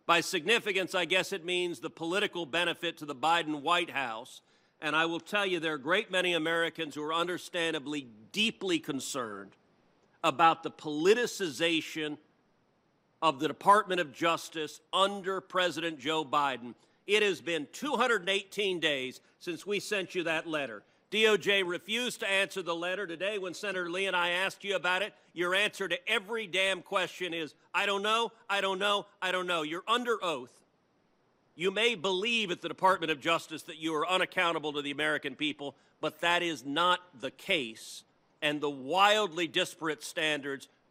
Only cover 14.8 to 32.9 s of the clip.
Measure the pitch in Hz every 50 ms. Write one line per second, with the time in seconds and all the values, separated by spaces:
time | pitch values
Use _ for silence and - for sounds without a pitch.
14.8 | _ - - 185 196 196 202 202 170 185 190 185 - - - 185 180 175 143 160
15.8 | 165 170 160 135 110 156 160 160 156 127 151 147 143 139 127 120 120 120 107 _
16.8 | _ _ _ _ _ 190 202 214 214 202 175 117 120 170 170 156 143 - - -
17.8 | - 202 - 208 247 254 233 196 175 196 196 202 196 - - 196 208 190 180 165
18.8 | 156 156 143 131 127 127 - - _ _ _ _ - 175 165 - - 190 208 185
19.8 | - - 208 196 180 - - 185 160 165 160 160 170 170 156 147 139 120 107 101
20.8 | - _ _ _ _ - 190 214 220 220 214 185 143 185 202 196 185 175 175 165
21.8 | - 202 220 240 254 233 - - 226 196 196 190 196 190 - 190 175 170 170 165
22.8 | 175 180 185 196 202 165 165 151 185 202 220 202 185 180 160 - 208 202 185 185
23.8 | 175 170 170 190 196 190 180 180 175 175 175 180 190 185 - - - 202 190 175
24.8 | - 180 180 185 202 208 - _ _ _ - 160 175 175 185 196 214 196 - -
25.8 | 196 170 170 185 - 214 220 233 185 190 233 226 214 170 156 185 190 196 190 180
26.8 | - - 196 190 175 160 - - 180 175 165 170 156 131 - _ _ _ - 175
27.8 | 202 202 202 196 202 214 220 233 233 214 - - - - 202 202 196 196 190 185
28.8 | 202 208 202 202 - - _ - 180 185 180 185 180 180 180 165 151 151 165 185
29.8 | - 220 226 247 240 240 226 190 185 175 151 127 - - - - _ _ _ _
30.8 | _ _ _ _ _ _ _ _ _ _ _ _ _ _ _ 147 170 196 196 208
31.8 | 226 240 233 175 143 196 190 180 208 240 233 226 214 175 175 - - 165 143 -
32.8 | 175 185